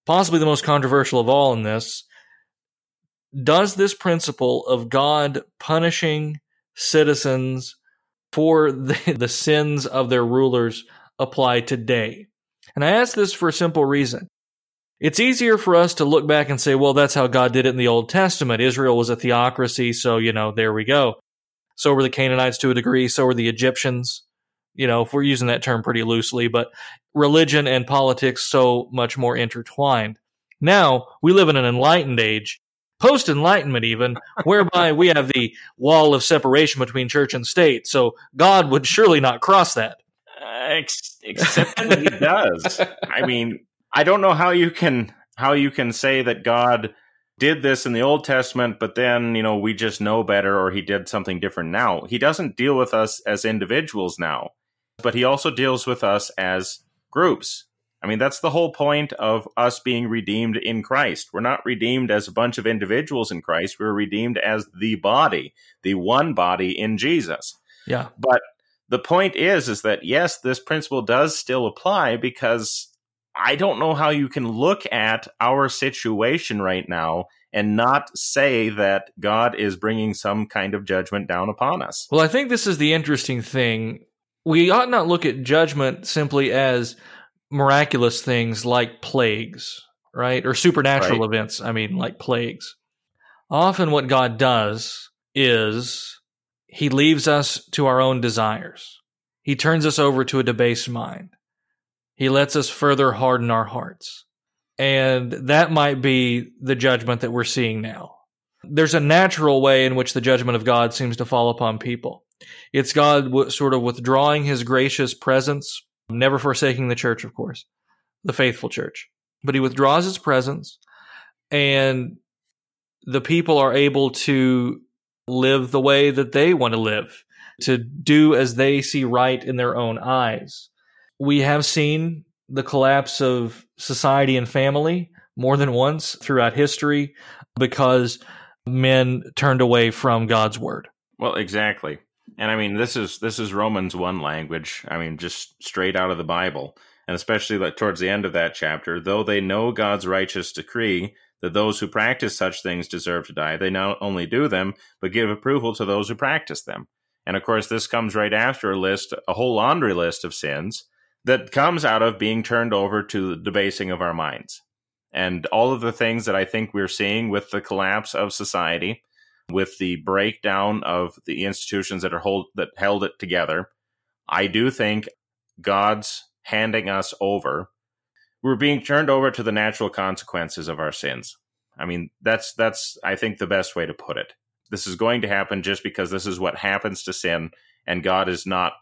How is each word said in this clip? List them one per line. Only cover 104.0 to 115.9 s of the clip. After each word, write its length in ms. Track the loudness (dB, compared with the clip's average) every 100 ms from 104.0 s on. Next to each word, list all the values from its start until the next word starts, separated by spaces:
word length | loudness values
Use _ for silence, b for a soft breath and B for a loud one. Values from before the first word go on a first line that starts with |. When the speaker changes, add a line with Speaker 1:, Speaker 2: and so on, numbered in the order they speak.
| -20 -20 _ _ _ _ _ -4
Speaker 1:
And 520 | 0 2 2 0 -2 -6 2
that 220 | 4 4
might 300 | 2 2 2
be 500 | 2 2 2 0 -4 -8
the 140 | -4 0
judgment 460 | 2 2 0 -2
that 100 | -2
we're 120 | -2
seeing 380 | -2 -2 -2 -4
now. 340 | -8 -12 -18 _ _ _ _ _
There's 300 | -4 0 2 2
a 40 |
natural 640 | 4 6 4 2 2 4
way 240 | 6 4 4
in 100 | 2
which 180 | -2
the 80 | 0
judgment 340 | 2 2 2 0
of 100 | 2
God 280 | 2 2
seems 240 | 0 -4 -4
to 80 | -2
fall 240 | 2 2
upon 280 | 0 -2 -4
people. 460 | -6 -8 -10 -12 _ _ B B B
It's 200 | -2 0
God 320 | 4 4 4 2
w-, 240 | 0 0
sort 240 | 0 0
of 80 | 0
withdrawing 600 | -2 -2 0 4 4 2
his 200 | 0 -2
gracious 500 | 0 2 2 0 -4
presence, 680 | -2 0 2 0 -4 -8 -14 -16